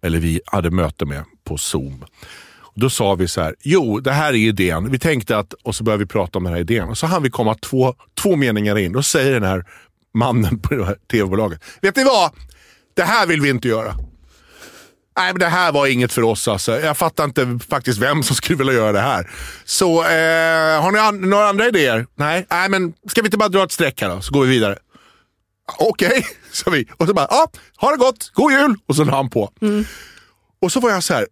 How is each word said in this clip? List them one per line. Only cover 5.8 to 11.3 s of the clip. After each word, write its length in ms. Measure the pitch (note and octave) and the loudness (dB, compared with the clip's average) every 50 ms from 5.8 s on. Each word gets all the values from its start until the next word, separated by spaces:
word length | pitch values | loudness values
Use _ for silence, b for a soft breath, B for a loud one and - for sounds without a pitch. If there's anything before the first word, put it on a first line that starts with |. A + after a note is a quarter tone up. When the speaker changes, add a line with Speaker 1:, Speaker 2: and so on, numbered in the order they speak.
| A2 | -2
Speaker 1:
började 200 | A#2 G#2+ G#2 G#2 | -2 0 0 -2
vi 40 | F#2+ | -2
prata 300 | - G#2+ F#2+ F#2 - G2 | -2 -2 -2 -2 -4 -4
om 60 | F2+ | -4
den 80 | F2+ E2+ | -2 -2
här 80 | F2 | -2
idén. 280 | F2 E2 A#2 A2+ F2+ E2+ | -2 0 -2 -2 -2 -4
Och 100 | A#2 - | -6 -4
så 80 | - | -2
hann 160 | D#3+ F3+ F3+ D3 | 0 0 0 0
vi 80 | C3 | -2
komma 240 | - - A#2+ A2 A2+ | -2 0 0 0 0
två, 400 | - - - - C3 B2+ B2+ B2 b b b _ - - | -2 -6 -4 0 0 0 0 0 b b b _ -4 0
två 140 | G3+ F3+ | 0 2
meningar 420 | D3+ C#3 B2 G#2+ G#2+ G#2 G#2 G#2 G#2+ | 2 2 0 0 0 0 0 0 0
in. 140 | G2 F2 F#2 | 0 0 -2
Då 100 | B2+ C#3+ | -2 -2
säger 300 | - - D#3 C3 C#3 C3+ | 0 0 2 2 2 0
den 100 | A#2+ G#2 | 0 0
här 220 | F#2+ F#2+ F#2 F2+ B B B B B B _ _ _ _ | 0 -2 -2 -4 B B B B B B _ _ _ _
mannen 440 | A2+ D3 C#3 A#2 G#2+ A2 F2 A#2 G#2+ | 0 0 0 2 0 0 0 -2 -2
på 140 | - - D#3 | -4 -4 -4
det 100 | C3 G2 | -2 -2
här 100 | F2+ G2+ - _ _ | -4 -6 -8 _ _
T 120 | - A2+ G2+ | -2 0 0
V-bolaget, 380 | F#2+ | 0